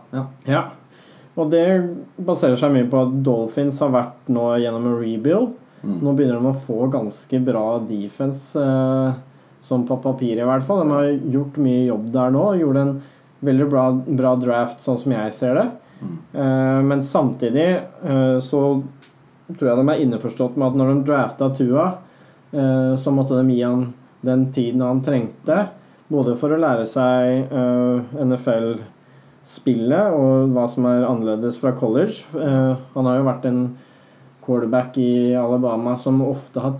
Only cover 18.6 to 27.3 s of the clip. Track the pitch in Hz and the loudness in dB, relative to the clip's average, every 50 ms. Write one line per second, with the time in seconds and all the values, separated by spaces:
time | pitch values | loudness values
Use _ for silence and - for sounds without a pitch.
18.6 | 139 143 139 135 139 135 - - - - _ _ _ _ _ _ _ - 165 - | 2 2 2 0 -2 -6 -12 -20 -20 -20 _ _ _ _ _ _ _ -14 -6 -2
19.6 | 147 123 120 127 135 147 156 - 147 127 113 107 - 113 - - 127 123 123 143 | 0 2 2 4 2 2 2 2 0 0 0 -2 -4 -6 -4 -2 -4 -2 0 0
20.6 | 135 127 131 135 131 131 139 143 135 147 147 139 120 - - - 139 131 135 135 | 0 0 2 2 2 2 2 2 2 2 0 0 0 -2 -2 -2 -2 -2 0 0
21.6 | 131 120 127 147 170 185 185 - - - - - - - - _ _ _ - 147 | 0 2 2 2 2 0 -2 -6 -12 -20 -20 -20 -20 -20 -20 _ _ _ -4 -2
22.6 | 135 131 131 131 131 131 131 135 135 151 139 135 135 135 135 127 131 131 123 120 | 0 2 2 2 2 0 0 -2 0 0 0 2 2 2 2 2 2 2 2 2
23.6 | 120 120 123 127 127 123 123 - - - _ _ - 127 127 131 131 131 131 135 | 0 0 0 0 -2 -4 -8 -14 -20 -20 _ _ -2 0 0 2 0 0 -2 -2
24.6 | 120 120 123 127 127 123 127 131 131 147 139 123 113 107 - - - - 156 196 | -2 0 0 0 0 0 0 -2 0 0 0 -2 -2 -4 -8 -6 -2 0 0 0
25.6 | 202 - - - - - - _ _ - 156 143 123 120 120 123 151 147 156 160 | 0 -2 -6 -16 -20 -20 -20 _ _ -2 -2 0 0 0 0 0 0 0 0 2
26.6 | 165 147 123 113 113 110 - 135 127 127 127 127 123 127 | 2 2 0 0 -2 -2 -2 0 2 2 2 2 2 2